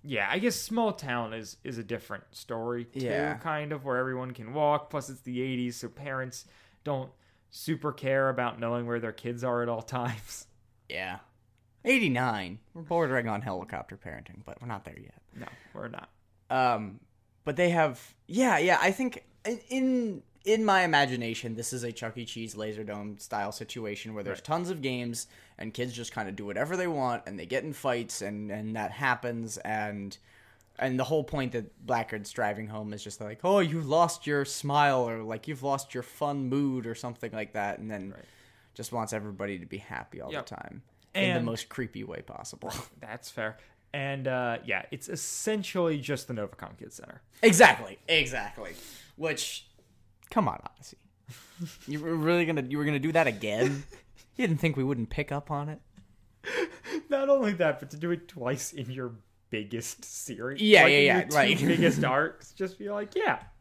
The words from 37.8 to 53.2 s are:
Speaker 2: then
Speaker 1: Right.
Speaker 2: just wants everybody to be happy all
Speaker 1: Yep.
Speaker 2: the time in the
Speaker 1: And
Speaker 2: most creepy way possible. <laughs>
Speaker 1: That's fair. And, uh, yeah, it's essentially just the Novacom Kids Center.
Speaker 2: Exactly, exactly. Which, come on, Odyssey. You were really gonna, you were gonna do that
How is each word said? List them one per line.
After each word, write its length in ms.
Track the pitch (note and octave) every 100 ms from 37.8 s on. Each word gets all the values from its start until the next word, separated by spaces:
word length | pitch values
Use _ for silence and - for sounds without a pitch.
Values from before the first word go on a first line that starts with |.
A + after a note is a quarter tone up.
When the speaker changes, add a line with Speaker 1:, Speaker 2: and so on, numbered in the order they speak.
| A2
Speaker 2:
then 220 | G#2 F#2+
Speaker 1:
Right. 140 | - - - - _ _
Speaker 2:
just 180 | - A#2
wants 220 | A#2+ A2
everybody 440 | A2 G#2 G2 G2+ F#2+
to 60 | F2
be 120 | G2
happy 420 | - B1 - -
all 120 | -
Speaker 1:
Yep. 140 | D3 -
Speaker 2:
the 80 | -
time 280 | - - - _ _ G3
in 60 |
the 140 | F#3+ F3
Speaker 1:
And 80 | A2+
Speaker 2:
most 240 | A2+ -
creepy 340 | - A#2 -
way 180 | - E2
possible. 500 | - - - - - - -
<laughs> 140 | -
Speaker 1:
That's 320 | A2 A2 -
fair. 260 | - A2 A2 - _ _
And, 340 | C#3+ C#3 C#3 C3
uh, 300 | B2+ B2 A#2 A#2+
yeah, 200 | F#2+ -
it's 160 | C3 -
essentially 880 | - - - G#3+ G#3+ G3 F#3 E3+ D3+
just 260 | C3+ C3+ -
the 60 |
Novacom 440 | A#2 G#2 - - -
Kids 180 | - -
Center. 260 | - - _ -
Speaker 2:
Exactly, 560 | A3+ F3 G#3 A#2+ G#2 G2 -
exactly. 640 | D#3+ B2+ B2 G#2 A#2+ F#2+ - - - - -
Which, 540 | D#3+ D3 - - - _ _ _ _ _ -
come 200 | A#3 D3
on, 100 | - -
Odyssey. 320 | - - - _ _ - - - - E3+ - -
You 140 | D3
were 120 | E3
really 320 | E3 D#3 F3 E3
gonna, 180 | D#3
you 140 | B2+ D3
were 60 |
gonna 160 | D3 C#3+
do 140 | D#3
that 140 | E3